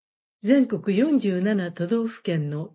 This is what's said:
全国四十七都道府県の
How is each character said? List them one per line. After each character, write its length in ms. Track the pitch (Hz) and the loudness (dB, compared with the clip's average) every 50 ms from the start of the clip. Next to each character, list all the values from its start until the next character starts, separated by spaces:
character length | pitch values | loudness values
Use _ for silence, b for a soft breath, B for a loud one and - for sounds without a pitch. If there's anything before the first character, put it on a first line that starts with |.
| _ _ _ _ _ _ _ - 202 | _ _ _ _ _ _ _ -6 2
全 220 | 214 269 277 254 | 4 4 4 4
国 320 | 240 214 160 - 202 185 | 2 -2 -4 -2 0 2
四 220 | 208 269 320 285 247 | 2 2 2 2 0
十 200 | - 196 185 180 | 0 0 0 0
七 320 | 190 214 214 196 175 175 | 0 0 0 0 -2 -4
都 140 | 175 - 175 | -4 -6 -2
道 220 | 175 233 233 226 | -2 0 -2 -2
府 160 | 226 - - - | -4 -8 -8 -4
県 260 | 190 170 156 147 147 | -2 -2 -2 -2 -4
の 200 | 147 151 165 - | -6 -6 -8 -10